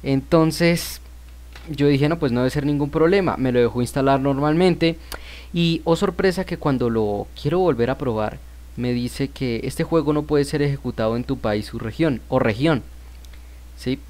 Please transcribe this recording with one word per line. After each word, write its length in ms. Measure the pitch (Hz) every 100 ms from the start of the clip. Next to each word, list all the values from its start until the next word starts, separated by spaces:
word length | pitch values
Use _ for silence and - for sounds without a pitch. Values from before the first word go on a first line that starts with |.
Entonces 960 | 143 135 - 165 160 156 170 170 - - - - - - - - -
yo 200 | 135 143
dije, 200 | 139 147
"No, 100 | -
pues 120 | 139
no 100 | 120
debe 100 | 127
ser 160 | 147 139
ningún 240 | 143 143
problema". 460 | 156 160 196 170 -
Me 140 | 131
lo 80 | 123
dejó 220 | 120 120
instalar 400 | 120 139 135 135
normalmente 760 | 139 135 151 160 185 165 165 160 - - - - -
y, 280 | 170 170 165
oh 120 | - 165
sorpresa, 480 | 202 175 190 185
que 140 | 180 165
cuando 320 | 151 131 120
lo 360 | 113 107 101 104 -
quiero 180 | 143 175
volver 320 | 180 120 117
a 80 | 131
probar, 400 | 131 107 107 135 - - - -
me 160 | 123
dice 360 | 123 123 - 139
que 340 | - 131 113
este 180 | 131 -
juego 300 | 160 165 147
no 100 | 151
puede 200 | 147 147
ser 180 | 143 151
ejecutado 540 | 143 139 123 - 110 117
en 80 |
tu 140 | 123 127
país 360 | 113 107 104
o 40 | 113
región, 420 | 113 - 160 120 -
o 100 | 131
región. 440 | 120 107 156 156 - - - - - - - - - -
¿Sí? 220 | 123 135